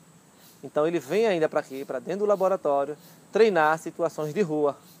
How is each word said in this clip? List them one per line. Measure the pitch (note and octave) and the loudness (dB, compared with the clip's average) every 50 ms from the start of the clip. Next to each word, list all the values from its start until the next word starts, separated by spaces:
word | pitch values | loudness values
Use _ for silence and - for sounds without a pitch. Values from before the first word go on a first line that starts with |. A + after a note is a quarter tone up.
| _ _ - _ _ _ _ - - - - - | _ _ -20 _ _ _ _ -20 -20 -20 -20 -20
Então | - C3+ - D3+ D3+ | -18 -6 -2 0 0
ele | E3+ F3 D#3+ | 2 0 -2
vem | B2+ C3+ E3+ G#3+ A#3 | -4 -2 0 0 2
ainda | A3 F#3 E3 D#3 C#3+ | 2 2 2 0 0
pra | D3 D3+ | 0 -2
aqui, | C#3 - C3 C3+ C#3 | -4 -4 -8 -10 -8
pra | - C3+ C3 | -8 -8 -8
dentro | A#2+ C#3+ F3 G3+ | -6 -6 -6 -2
do | G#3 | 0
laboratório, | G#3 G#3 F3+ F#3+ F#3 F#3+ F#3 - D3 C#3 C#3 C#3 C#3+ D3 - - - - - - - | 0 2 2 2 0 0 0 0 0 0 0 0 -2 -6 -12 -16 -20 -20 -20 -12 -4
treinar | - G3 A3+ A3 F#3+ D#3+ D3+ D3+ D#3+ E3 | 2 4 4 4 4 4 4 4 2 0
situações | - E3+ - - E3+ D#3+ - - D#3 D3+ | -4 -8 -6 -4 -4 -4 -2 -4 -6 -4
de | D3 G#3 | -2 -2
rua. | G3+ D#3 D3+ D3+ D3 C#3+ C3+ - - - - - | -2 0 0 0 0 0 -2 -4 -10 -20 -20 -20